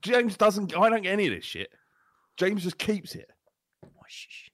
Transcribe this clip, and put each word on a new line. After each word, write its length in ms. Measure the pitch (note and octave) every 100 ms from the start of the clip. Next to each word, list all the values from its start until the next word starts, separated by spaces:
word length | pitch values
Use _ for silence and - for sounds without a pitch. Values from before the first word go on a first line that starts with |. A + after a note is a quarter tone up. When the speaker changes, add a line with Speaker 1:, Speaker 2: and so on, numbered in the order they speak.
Speaker 1:
James 360 | F#3+ B3 A#3+ F#3+
doesn't, 380 | G#3+ G3+ F#3+ D#3
I 120 | A3
don't 120 | A3+
get 80 | F#3
any 140 | G3+ F3
of 60 |
this 100 | F2 -
shit. 240 | - G2 _ _ _ _ _ _ -
James 260 | F3+ G#3
just 140 | F3 -
keeps 380 | - G#3 - -
it. 140 | - _ _ _ _ _ -
Speaker 2:
Oh, 40 | _ -
sh-, 200 | - -
sh-, 200 | - -